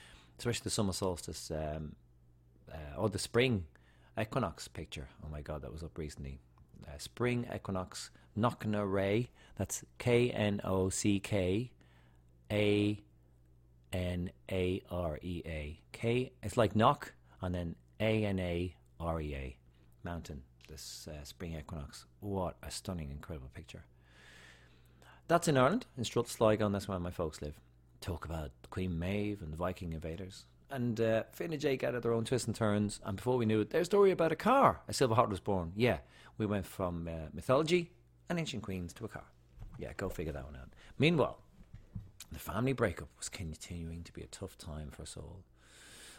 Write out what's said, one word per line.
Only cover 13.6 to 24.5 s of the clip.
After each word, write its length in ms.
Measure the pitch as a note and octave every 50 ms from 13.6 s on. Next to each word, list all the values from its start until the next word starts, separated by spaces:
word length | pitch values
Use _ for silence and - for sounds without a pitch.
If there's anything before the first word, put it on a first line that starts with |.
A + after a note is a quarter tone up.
| - - - - - -
N 380 | - F#2 F2+ F2+ F2 F2 F2 F#2+ - - - -
A 320 | G2 F#2 F2+ F#2 F#2 - - -
R 280 | F2+ F2+ F2 D#2+ D2+ -
E 200 | - F#2 F2 E2 -
A. 340 | E2 D#2+ D2+ D2 D2 D#2+ - - -
K, 400 | - - - A#2 A#2+ B2+ B2+ - - -
it's 140 | - G#2 -
like 180 | B2 A2 F#2+ -
knock, 380 | G#2+ A2+ C3+ C#3+ - - - - - - - - -
and 140 | F#2+ F2+ F2+
then 220 | F2 F2 E2+ - - - - - -
A 240 | G#2+ A2 A2 A2 G#2+
N 160 | G2+ G2 F#2
A 340 | F2+ F2 E2+ E2+ F2+ F2+ - - _ _ - -
R 220 | E2 E2+ E2 E2
E 140 | D2+ D2 C#2
A, 220 | C2+ C2+ B1+ - - _ - - _ - - - -
mountain, 400 | - F2 F2 E2 - - D2+ C2 - - - - - -
this, 400 | C#2+ C#2+ - - - - - -
uh, 140 | D#2 D2 C#2
spring 300 | - - - F#2 E2 D#2+
equinox. 520 | D#2 D2+ - - D2 C#2+ C#2+ - - - - - -
What 360 | G2+ G2+ G2 F#2+ F2+ E2 - -
a 80 | - -
stunning, 400 | - - - G2+ F#2 E2+ D2+ C#2
incredible 400 | C#2 D2 - - E2 C#2 C2 B1 -
picture. 300 | E2+ D#2+ - - - - - - - - - - - - - - - - -